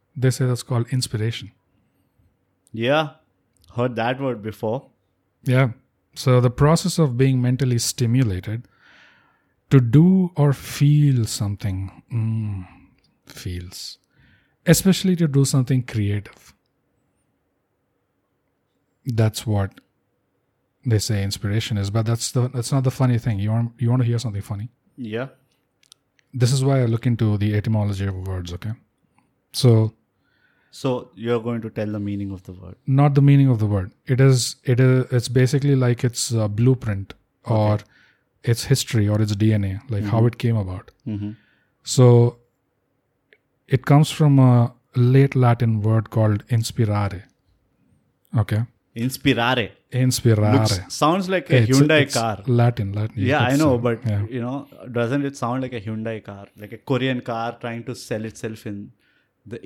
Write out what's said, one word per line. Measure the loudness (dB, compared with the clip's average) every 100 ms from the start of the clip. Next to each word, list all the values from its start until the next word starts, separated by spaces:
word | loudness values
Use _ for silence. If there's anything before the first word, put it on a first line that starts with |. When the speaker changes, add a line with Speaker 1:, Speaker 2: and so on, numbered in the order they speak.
| _ -2
Speaker 1:
They | -2
say | 0 -2
that's | -2
called | -4 -4 -2
inspiration. | -4 -4 -4 -6 -6 -12 _ _ _ _ _ _ _ _ _ _ _ _
Speaker 2:
Yeah. | -6 0 0 -2 -8 _ _ _ _ _ -6
Heard | -4 -2
that | -4 -4
word | -6 -6
before. | -10 -8 -6 -6 -8 _ _ _ _ _
Speaker 1:
Yeah. | 0 2 0 -2 _ _ _
So | -6 2 4
the | 2
process | 2 2 2 0 0
of | 0 2
being | 2 2
mentally | 2 0 0 0
stimulated | -2 -2 0 2 2 -2 -6 -10 -10 _ _ _ _ _ _ _ _ _ _
to | 4
do | 6 6 6 4 2 0
or | 0
feel | 0 -6 0 2 4 4 2 0
something, | -4 -6 -6 -6 -6 -8 -14 _
mm, | -6 -4 -4 -6 -8 -12 -20 -20 _ _ _ -20
feels. | -16 -12 -12 -12 -16 -18 -20 _ _ _ _ _ _ 2 2
Especially | 4 2 0 0
to | 2 2
do | 2
something | 0 0 0 -2
creative. | -4 -2 -4 -6 -18 -20 _ _ _ _ _ _ _ _ _ _ _ _ _ _ _ _ _ _ _ _ _ _ _ _ _ -6
That's | 0 0 -2 -4
what | -2 -2 -8 _ _ _ _ _ _ _ _ _ _ -2
they | -2
say | -2 -4
inspiration | -4 -6 -4 -4 -4 -4
is, | -2
but | -2 -2
that's | -4 -4
the, | -4 -4
that's | -4 -4
not | -2
the | -2
funny | 0 0 0
thing. | -2 -2
You | -2
want, | -2 -2 -2
you | 0
want | 0
to | 0
hear | -2
something | -4 -8
funny? | -10 -10 -12 -16 _ -14
Speaker 2:
Yeah. | -8 -8 -8 -12 _ _ _ _ _ _ _ _ _
Speaker 1:
This | -2 0
is | 2
why | 2 2
I | 0
look | 0 -2
into | 0 0 0
the | 0 -2
etymology | 0 0 0 -2 -6
of | -6 -8
words, | -8 -8
okay? | -10 -10 -12 _ _ _ _ _ _ _
So | 0 4 4 2 -6 _ _ _ _ _ _ _
Speaker 2:
So | -8 -6 -4 -8 -10
you're | -4 -2
going | -2 -6
to | -6
tell | -6 -6 -6
the |
meaning | -6 -6 -6
of | -10
the | -14
word? | -18 -20 -12 -2
Speaker 1:
Not | 2 4 4
the |
meaning | 6 6 4
of | 2
the | 0
word. | 0 -4 -10 -4
It | 2
is, | 4 4 0 -6
it | -2 2
is, | 4 4 2
it's | -2 0
basically | 2 2 2 2 2
like | 2 0
its, | -2 -4 -4
uh, | -2 -2
blueprint | 2 2 2 -2 -6 -8 -16 _ _ -2
or | 0 2
Speaker 2:
Okay. | 0 -4 _ _ _ _ _ -4
Speaker 1:
its | -2 0
history | -2 0 0 0
or | 0
its | 0 0
D | 2
N | 2 -2
A, | -6 -6
like, | -6
how | -2 2
Speaker 2:
Mm-hmm. | 2
Speaker 1:
it | 0
came | -2 -2
about. | -4 -8 -14 _ -10
Speaker 2:
Mm-hmm. | -8 -8 -10 _ _ _ _
Speaker 1:
So | -4 4 6 6 4 0 _ _ _ _ _ _ _ _ _ _ _ _ _ -2
it | 4
comes | 4 4 2
from | 4 6
a | 6 6 2 -4 _ 0
late | 4 4 4 4 2
Latin | 2 0 0 0
word | 0 0
called | 0 0 0 -2 -4
inspirare. | -2 -2 -2 0 -4 -6 -14 _ _ _ _ _ _ _ _ _ _ -2
Okay? | 0 -2 -4 _ _ -6
Speaker 2:
Inspirare. | -6 -2 0 0 0 0 -4 -10 _ -2
Speaker 1:
Inspirare. | 0 2 2 4 4
Speaker 2:
Looks, | 4 2 -2 -6
sounds | -2 0 0 0
like | -4 2
a | 2
Speaker 1:
It's, | 4 4
Speaker 2:
Hyundai | 6 4
Speaker 1:
it's | 2
Speaker 2:
car. | -2 -2 -4 0
Speaker 1:
Latin, | 2 2 0 -4
Latin. | -6 -6 -4 0
Speaker 2:
Yeah, | 2
I | 2
Speaker 1:
It's, | 2
Speaker 2:
know, | 2 2
Speaker 1:
uh, | 0
Speaker 2:
but, | -2 -2
Speaker 1:
yeah. | -4 -4 -6
Speaker 2:
you |
know, | -8 -8 -12 -18 -10 -4
doesn't | -2 -2 -4
it | -6
sound | -6 -6
like | -6
a | -10
Hyundai | -10 -8 -8 -10
car? | -12 -18 -20 -20
Like | -18
a | -14
Korean | -6 -2 -2 -4
car | -6 -6 -6 -8
trying | -10 -10 -12
to | -14
sell | -10 -8 -8
itself | -10 -12 -12 -12
in | -12 -14 _ _ _ _ _ -18
the | -14